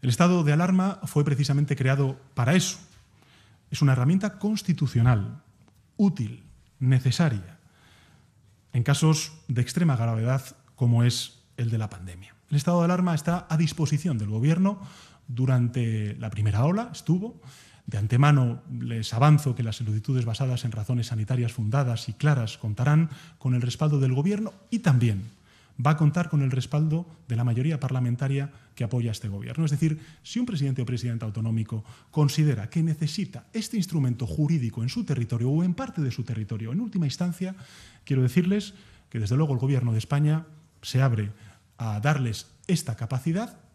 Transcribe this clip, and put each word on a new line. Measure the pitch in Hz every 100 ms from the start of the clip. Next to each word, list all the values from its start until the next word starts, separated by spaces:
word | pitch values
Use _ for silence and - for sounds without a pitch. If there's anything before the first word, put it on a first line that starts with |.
El | 131
estado | 117 170 180
de | 151
alarma | 147 180 185 190 190
fue | - -
precisamente | 147 139 143 143 147 139
creado | 131 135 135 131 -
para | - 120
eso. | 180 180 - - - _ _ _ _ _ _ _
Es | -
una | 143
herramienta | 127 123 185 208 -
constitucional, | 208 214 - 170 139 123 117 113 98 123 _ _ _ _ _ _
útil, | 202 156 110 120 - - _ _
necesaria, | 127 131 127 117 170 107 92 - _ _ _ _ _ _ _ _ _ _ _
en | 117
casos | 117 143 156 156 - - -
de | 123
extrema | 123 - 170 127
gravedad | 117 113 117 131 - - _
como | _ 120 117
es | 120 117 - - _ -
el | 120
de | 113
la | 107
pandemia. | - 92 87 95 - _
El | 147
estado | 165 175
de | 170
alarma | 180 180
está | 156 160 175 -
a | 160
disposición | 160 - 151 147 175 120
del | 104
Gobierno | 110 135 165 190 196 - - - - -
durante | 120 127 127 120 123 117 110 104 -
la | 113
primera | 101 107 98
ola, | 135 196 240
estuvo. | 165 - 175 220 - - - - - -
De | 107
antemano | 104 120 147 143 123 117 -
les | 123 120 117 110
avanzo | 113 147 151 139
que | 117
las | 113 104
solicitudes | 110 107 107 131 117
basadas | 113 131 123 120
en |
razones | 107 104 123 110
sanitarias | 110 104 127 120
fundadas | - 107 131 131 113 -
y |
claras | 110 147 135 110 -
contarán | 113 104 127 151 165 - - -
con | 131
el | 123
respaldo | 120 120 156 147
del | 131
Gobierno | 127 156 208 214 - _
y | 233
también | 180 127 117 101 107 - _ _ _ -
va | 127
a | 156
contar | 156 151 170
con | 151
el | 135
respaldo | 131 123 147 156 156 175 - -
de | 117
la |
mayoría | 120 113 143 156
parlamentaria | 131 131 123 120 135 139 139 - _
que | -
apoya | 113 123 117
a |
este | 104 107
Gobierno. | 98 117 123
Es | 160
decir, | 143 160 151 - -
si | - 240
un | 247
presidente | 185 139 131
o | 117
presidenta | 120 123 117 110
autonómico | 104 110 113 107 113 104 - _
considera | - 147 - 151 117 101
que | 170
necesita | 160 156 151 - 196 - -
este | 226 220 226
instrumento | 175 165 131 117 110
jurídico | 82 147 165 120 113
en | 117
su | 233
territorio | 226 127 117 120 123
o | 151
en | 180
parte | 170 262 -
de | 139
su | 120
territorio, | 113 110 107 110 110
en | 147
última | 233 185 151
instancia, | - 180 165 185 190 - - - -
quiero | - 131
decirles | 127 175 180 202 202 - - - _
que, | 117
desde | 101 127
luego, | 156
el | 131
Gobierno | 131 135 120
de | 110
España | - 143 147 156 156 - _ _
se | - 127
abre | 135 110 101 104 - - _ _
a | 113 104
darles | 110 147 123 104 - _ -
esta | 175 - 113
capacidad | 117 127 165 170 233 - _